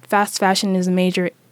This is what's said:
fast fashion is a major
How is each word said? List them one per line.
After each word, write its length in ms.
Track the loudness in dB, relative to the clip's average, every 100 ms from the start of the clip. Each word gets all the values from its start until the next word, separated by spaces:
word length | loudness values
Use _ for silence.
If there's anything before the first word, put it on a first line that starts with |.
fast 360 | -2 -2 0 0
fashion 380 | 0 0 0 0
is 100 | 0
a 40 |
major 400 | 2 0 0 -4 -6 _